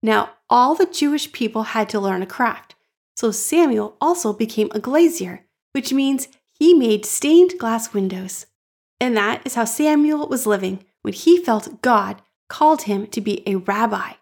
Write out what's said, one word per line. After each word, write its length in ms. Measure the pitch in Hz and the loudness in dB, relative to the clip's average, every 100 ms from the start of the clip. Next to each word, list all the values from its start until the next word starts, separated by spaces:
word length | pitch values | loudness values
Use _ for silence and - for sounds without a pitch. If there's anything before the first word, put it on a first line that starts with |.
Now, 300 | 220 214 349 - _ | 2 0 0 -10 _
all 240 | 240 254 | 2 4
the 100 | 320 | 2
Jewish 480 | 359 - 294 294 - | 0 0 -2 -2 -6
people 300 | - 226 220 | -6 -4 -4
had 260 | 220 226 214 | -4 -4 -2
to 100 | 214 | -2
learn 220 | 196 190 | -2 -4
a 60 | 190 | -6
craft, 480 | - 240 202 _ _ _ _ _ - | -2 -4 -4 _ _ _ _ _ -4
so 140 | 233 | -4
Samuel 640 | 202 - 320 330 220 208 _ | -2 -2 2 2 2 -4 _
also 320 | 294 349 220 | -2 0 -2
became 340 | 208 226 214 208 | -4 -4 -2 -2
a 60 | 214 | -4
glazier, 680 | 226 285 339 339 185 180 _ _ _ | -2 4 4 2 -10 -12 _ _ _
which 220 | 277 269 | -8 -4
means 340 | 269 277 269 - _ _ | -2 0 -2 -6 _ _
he 220 | _ 311 | _ 6
made 320 | 339 240 214 - | 6 6 0 -2
stained 520 | - 285 330 359 359 | -4 4 6 6 2
glass 360 | 226 226 226 | -4 -4 -4
windows. 500 | 202 190 185 185 - - _ _ _ _ _ | -4 -4 -4 -10 -14 -18 _ _ _ _ _
And 160 | 247 220 | -2 0
that 240 | 208 - 269 | 0 -4 -6
is 80 | |
how 100 | 240 | -4
Samuel 640 | 226 - 302 302 302 302 302 | -4 0 2 4 2 0 -2
was 180 | 254 214 | -4 -2
living 380 | 202 190 190 _ _ | -2 -2 -8 _ _
when 140 | - | -10
he 280 | 196 - 349 | -2 4 4
felt 380 | 349 220 - - | 4 -2 -2 -6
God 400 | 247 226 196 196 _ _ _ | 0 2 0 -10 _ _ _
called 320 | - 302 311 | 0 2 2
him 240 | - 202 208 | 0 -4 -4
to 160 | - | -6
be 200 | 208 202 - | -4 -4 -4
a 80 | 190 | -4
rabbi. 560 | 180 202 226 202 - - | -2 -2 -2 -2 -8 -14